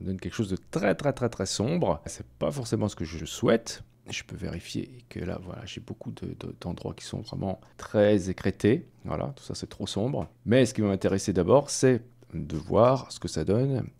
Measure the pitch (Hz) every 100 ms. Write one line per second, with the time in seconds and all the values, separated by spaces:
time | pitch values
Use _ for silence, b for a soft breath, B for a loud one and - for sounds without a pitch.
0 | 90 95 90 - 101 92 - 165 - 165
1 | 147 - 117 - 98 - 110 175 113 76
2 | - - - - 147 143 117 110 104 -
3 | 80 80 78 - 131 220 - - - _
4 | - - - - 82 170 - - - 123
5 | - - 87 85 90 - 98 - - -
6 | - 113 90 - 87 - 87 - - -
7 | - 92 - 90 95 - b b - 107
8 | 104 104 92 90 98 - 104 151 - _
9 | - 80 139 139 - - - - 101 98
10 | 117 143 82 _ 101 127 120 117 104 95
11 | 95 95 - 90 87 135 143 - 131 120
12 | - _ - 80 73 78 85 90 123 131
13 | 123 - 87 - 78 107 139 135 -